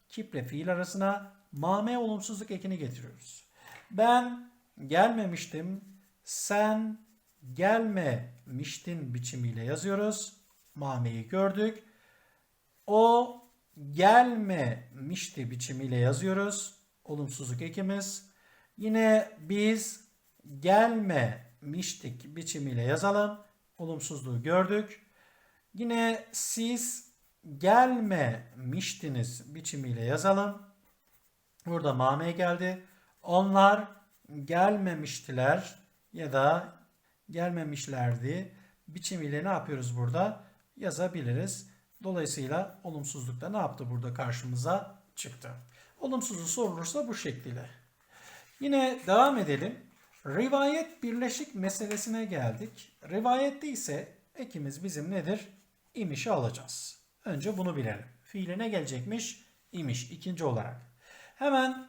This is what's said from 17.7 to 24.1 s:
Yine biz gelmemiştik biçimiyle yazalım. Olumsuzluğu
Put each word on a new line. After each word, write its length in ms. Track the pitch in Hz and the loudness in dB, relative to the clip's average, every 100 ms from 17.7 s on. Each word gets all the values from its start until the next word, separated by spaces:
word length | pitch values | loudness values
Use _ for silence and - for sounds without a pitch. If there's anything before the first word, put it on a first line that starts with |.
| 170 190 196 190 - - _ _ _ _ - | -4 -2 -2 -4 -10 -14 _ _ _ _ -6
Yine 540 | 214 220 220 214 214 - | 0 4 8 6 4 -8
biz 680 | 156 202 214 220 214 - - _ _ _ - 139 | -4 2 4 2 -2 -10 -18 _ _ _ -18 -4
gelmemiştik 1800 | 165 202 233 226 196 156 113 110 - _ 147 160 180 - - 120 139 156 | 6 6 6 4 2 2 2 -2 -14 _ -8 -6 -6 -8 -10 -12 -14 -12
biçimiyle 460 | 170 156 139 120 | -8 -6 -2 0
yazalım. 560 | 120 156 196 202 208 208 - _ _ _ | 2 2 4 4 2 -2 -16 _ _ _
Olumsuzluğu 640 | 165 156 - | -8 -6 -6